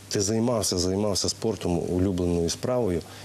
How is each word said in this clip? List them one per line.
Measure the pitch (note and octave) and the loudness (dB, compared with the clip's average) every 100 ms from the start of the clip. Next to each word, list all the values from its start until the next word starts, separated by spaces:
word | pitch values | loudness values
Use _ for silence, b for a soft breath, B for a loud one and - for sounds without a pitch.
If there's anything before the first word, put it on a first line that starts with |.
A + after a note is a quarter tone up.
| - | -6
ти | G#2 | -2
займався, | G2+ A2+ A#2+ A#2 F#2+ F#2 | 0 2 2 2 0 0
займався | F2+ F#2+ G#2+ F#2 F#2+ | 0 2 2 0 -2
спортом, | - A2+ G2 F2+ E2+ | -2 -2 -2 0 0
улюбленою | - F2+ F#2+ F2+ F2 E2+ E2+ | 0 2 2 2 2 2 0
справою, | - - B2+ G#2+ E2+ - B | -2 -2 0 2 0 -4 B